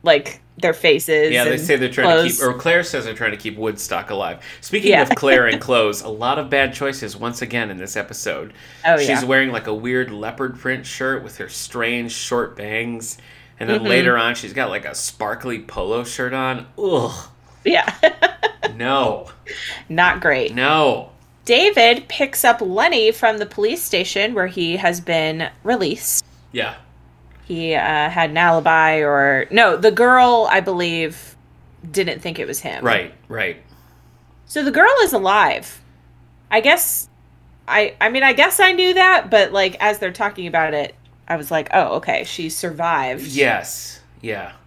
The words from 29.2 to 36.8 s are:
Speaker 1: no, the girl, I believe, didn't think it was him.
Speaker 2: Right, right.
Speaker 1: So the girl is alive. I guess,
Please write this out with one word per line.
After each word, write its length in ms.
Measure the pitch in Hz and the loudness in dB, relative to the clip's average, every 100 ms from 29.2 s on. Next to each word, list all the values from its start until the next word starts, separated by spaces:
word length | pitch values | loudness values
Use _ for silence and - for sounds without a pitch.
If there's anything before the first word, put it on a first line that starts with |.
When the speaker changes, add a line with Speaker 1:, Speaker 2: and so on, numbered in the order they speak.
| 139 135 - | 4 2 2
Speaker 1:
no, 260 | 214 214 - | 4 4 6
the 140 | 214 | 4
girl, 560 | 214 247 254 247 233 220 | 6 6 6 6 4 4
I 100 | 190 | 2
believe, 720 | 190 180 170 165 160 170 - - _ _ - _ 165 | 0 -2 -2 -2 -4 -6 -20 -20 _ _ -20 _ -6
didn't 300 | 151 175 156 | -4 -2 -4
think 180 | 175 165 | -8 -8
it 80 | - | -8
was 140 | 143 | -8
him. 240 | - - | -8 -4
Speaker 2:
Right, 300 | 120 104 82 - _ | 0 0 -2 -14 _
right. 280 | 110 95 80 - - _ _ _ _ _ _ _ | -6 -6 -6 -18 -20 _ _ _ _ _ _ _
Speaker 1:
So 160 | 302 | -4
the 80 | 285 | -2
girl 220 | 285 415 554 | 4 6 6
is 140 | 403 | 4
alive. 640 | 247 190 208 160 - - - - _ _ _ _ _ _ | 2 2 4 4 0 -8 -20 -20 _ _ _ _ _ _
I 100 | 220 | 2
guess, 480 | 262 349 | 4 2